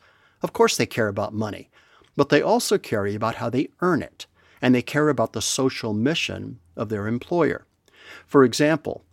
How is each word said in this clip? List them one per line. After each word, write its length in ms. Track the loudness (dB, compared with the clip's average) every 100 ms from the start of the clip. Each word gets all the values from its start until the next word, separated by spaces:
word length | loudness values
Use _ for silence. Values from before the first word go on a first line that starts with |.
| _ _ _ _
Of 120 | -4
course 240 | 2 2 2
they 80 | -2
care 220 | -2 -2
about 260 | -2 -6
money. 360 | -4 -6 -8 -16 _ _ _ _ -2
But 140 | 2
they 120 | 2
also 360 | 4 0 2 -2
care 280 | 0 -4 -2
about 280 | -2 -4 -4
how 140 | -4
they 200 | -2 -4 _
earn 200 | 0 0
it. 240 | -2 -12 -20 _ _ _
And 140 | 2 2
they 60 |
care 280 | 2 0 2
about 240 | 2 -2
the 80 | -4
social 520 | -4 0 -2 -2 -4
mission 680 | 0 0 0 -4 -8 -12 -16 _ -10
of 140 | -6
their 180 | -4 -4
employer. 580 | -6 -2 0 0 -2 -10 _ _ _ -20 -20 2
For 160 | 6
example, 600 | 6 6 2 0 -4 -12 _